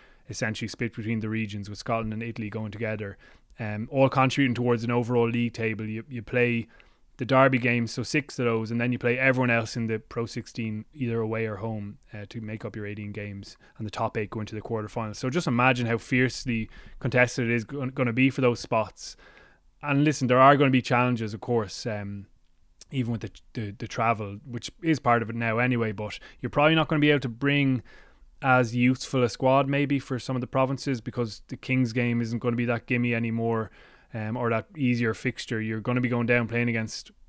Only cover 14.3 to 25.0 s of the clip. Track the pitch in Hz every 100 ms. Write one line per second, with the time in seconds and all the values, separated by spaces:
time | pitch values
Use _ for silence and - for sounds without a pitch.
14.3 | 110 104 107 - 113 104 - 110 104 131
15.3 | 156 165 120 127 127 117 117 - 127 127
16.3 | - 127 113 107 - - - 123 123 123
17.3 | - 117 117 110 143 127 131 123 117 135
18.3 | 131 127 117 - 113 104 - - - -
19.3 | - - _ _ - 147 139 151 139 127
20.3 | 127 135 143 139 131 - 123 123 120 110
21.3 | 104 - 117 101 - 120 104 101 101 98
22.3 | _ _ _ _ - - 139 117 113 107
23.3 | - - - 104 98 113 - 117 107 101
24.3 | 104 135 120 - - 165 139